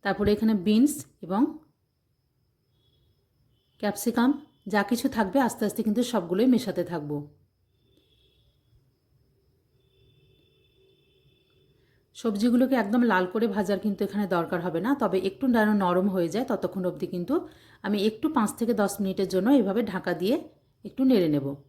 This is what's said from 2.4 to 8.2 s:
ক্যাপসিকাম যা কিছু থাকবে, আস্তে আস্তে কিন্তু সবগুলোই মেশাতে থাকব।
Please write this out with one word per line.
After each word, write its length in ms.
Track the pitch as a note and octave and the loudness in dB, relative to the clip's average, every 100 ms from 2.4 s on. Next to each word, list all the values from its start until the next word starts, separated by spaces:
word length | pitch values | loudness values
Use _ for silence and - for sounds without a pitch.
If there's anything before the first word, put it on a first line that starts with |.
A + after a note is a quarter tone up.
| _ _ _ _ _ _ _ _ _ _ _ _ _ _ | _ _ _ _ _ _ _ _ _ _ _ _ _ _
ক্যাপসিকাম 500 | G#3 G3+ - A3+ A#3+ D4 - _ - | -6 -4 -4 0 0 0 -6 _ -4
যা 100 | G#3 G3+ | -2 0
কিছু 160 | A#3 - A3 | -2 -2 -2
থাকবে, 220 | G3 C4+ A#3+ | 0 2 0
আস্তে 160 | - G#3+ | 0 -4
আস্তে 120 | G3+ A3 | -2 -2
কিন্তু 160 | G#3+ A#3+ | 0 0
সবগুলোই 360 | A3 E3+ F3+ B3+ | -2 -2 2 4
মেশাতে 280 | A#3+ - F3+ F3 | 4 2 -4 -4
থাকব। 200 | E3+ D3 D3 D3 _ _ _ _ _ _ _ _ _ | -6 -6 -8 -8 _ _ _ _ _ _ _ _ _